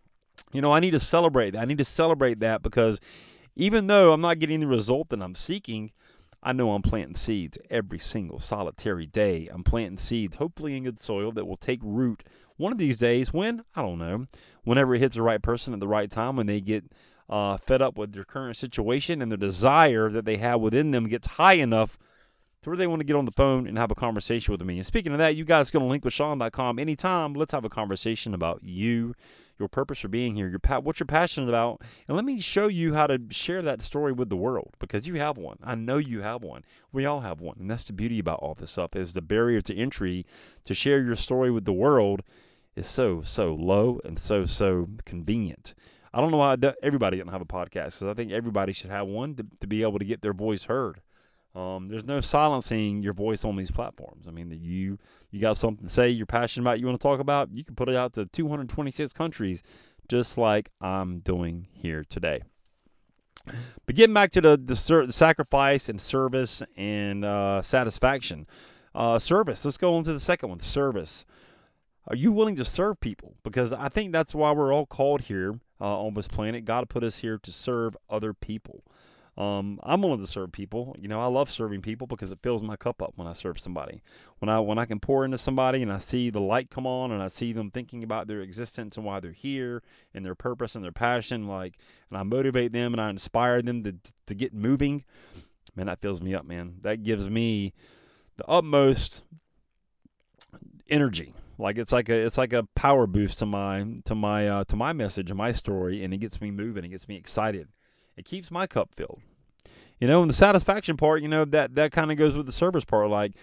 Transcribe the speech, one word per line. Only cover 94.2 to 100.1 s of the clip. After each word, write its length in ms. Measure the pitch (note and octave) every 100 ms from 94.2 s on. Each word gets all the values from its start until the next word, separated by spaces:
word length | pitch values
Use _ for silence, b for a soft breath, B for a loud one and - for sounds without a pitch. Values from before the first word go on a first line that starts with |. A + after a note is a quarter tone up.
| -
to 80 |
get 180 | G2+ C3
moving, 520 | G#2+ A2+ C#3 C#3+ C#3+ - B B B B B _ -
man, 100 | F#2+
that 140 | F2+
fills 200 | G2+ F2+
me 140 | F#2
up, 100 | F#2+
man. 340 | D#2+ F2 F2 F2+
That 240 | A2 A2
gives 260 | G#2+ G#2+ G2
me 440 | A2 A#2 G#2 G2 b b b b b b -
the 80 | -
utmost 760 | E3+ D#3 C#3+ C#3 A#2+ - - - D#3 _ _ _ _ _ _ _